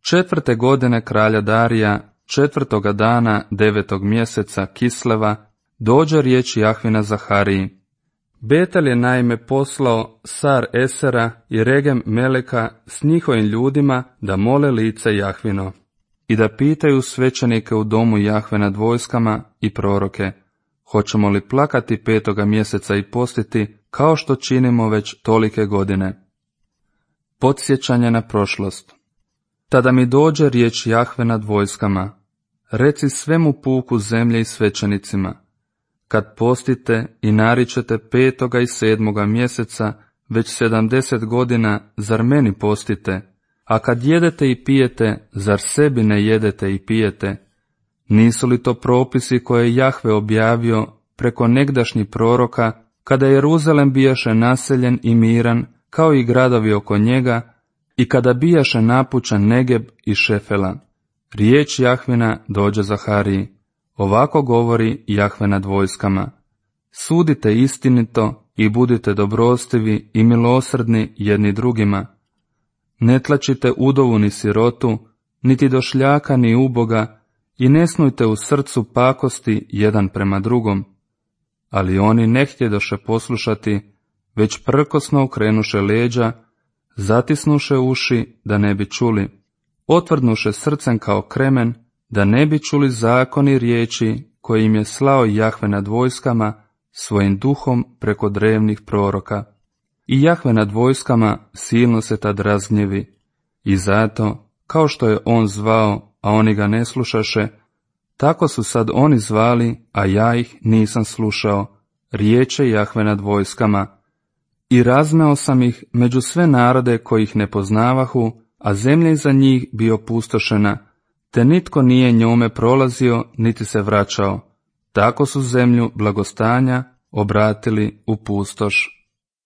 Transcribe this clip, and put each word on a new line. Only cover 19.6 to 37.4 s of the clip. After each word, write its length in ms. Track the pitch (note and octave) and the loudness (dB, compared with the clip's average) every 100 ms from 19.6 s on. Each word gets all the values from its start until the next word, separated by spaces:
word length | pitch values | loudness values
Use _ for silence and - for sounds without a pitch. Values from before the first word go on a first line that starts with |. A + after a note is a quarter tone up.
i 120 | G#2+ | -6
proroke: 580 | - G2+ G2+ G2 - G2 - _ _ _ _ _ | -4 -2 -2 -4 -6 -8 -8 _ _ _ _ _
„Hoćemo 380 | G#2+ G2+ A2 G#2 | -2 -2 0 0
li 180 | G2+ - | -2 -2
plakati 560 | C3 D3 C3 - A2 | -2 0 -2 -4 -6
petoga 420 | - A2 G#2+ G2+ | -2 -2 -2 -2
mjeseca 500 | G#2 G#2+ G#2+ G2+ - | 0 0 -2 -6 -4
i 160 | G2+ G2+ | -4 -4
postiti 680 | A#2+ B2 - G#2 A2+ G#2 _ _ | -6 -4 -6 -4 -4 -4 _ _
kao 260 | - D3+ | 0 2
što 200 | D#3 - | 2 -2
činimo 540 | C3+ - C3 B2+ A#2+ A2+ | -4 0 0 2 2 0
već 320 | G#2+ G#2 - | -2 -4 -8
tolike 440 | - A2 G#2+ A2 | 0 2 2 -2
godine?” 640 | G#2 G2+ G2 F#2+ F#2+ F#2+ _ _ _ _ _ _ _ _ _ _ _ _ | -2 -2 -2 -2 -4 -8 _ _ _ _ _ _ _ _ _ _ _ _
Podsjećanje 720 | C3 C#3 - C3+ - B2 A#2+ | -2 -2 -2 -2 0 0 2
na 100 | A#2 A2+ | 0 -2
prošlost. 680 | G#2+ G2 - G2 - _ _ _ _ _ _ _ _ _ | -4 -2 -4 -8 -10 _ _ _ _ _ _ _ _ _
Tada 220 | C3+ B2+ | 2 4
mi 140 | B2+ | 2
dođe 440 | B2+ C3+ D#3+ D3+ D3 | 4 4 2 2 0
riječ 380 | A#2+ A#2 A2+ A2+ | 2 0 0 -2
Jahve 380 | A2+ B2 - | 0 -2 -2
nad 180 | A#2 A2+ | -2 -2
vojskama: 680 | G#2 G#2 G2+ - G#2 F#2+ G2 _ _ _ _ _ _ | -2 -2 -2 -2 -2 -2 -4 _ _ _ _ _ _
„Reci 380 | A2 C3+ D3 C#3+ | 0 0 0 -6
svemu 440 | - - E3 D#3+ C#3 | -6 -2 0 0 0
puku 360 | C3+ C3 B2+ A#2 | -2 -4 -2 -4
zemlje 400 | G#2 A2+ A#2 A#2 | -2 -2 0 0
i 40 | |
svećenicima: 880 | A2+ - G#2+ - G2+ G2+ - G2 F#2 - _ _ _ _ _ _ _ | -4 -2 -4 -2 -4 -4 -4 -6 -6 -10 _ _ _ _ _ _ _
Kad 280 | G#2+ G#2 - | -4 -4 -4
postite 800 | A#2 B2 - B2+ - A2+ B2 _ | -2 0 -2 -4 -2 -4 -4 _
i 100 | G#2+ | 0
naričete 640 | G#2+ | 2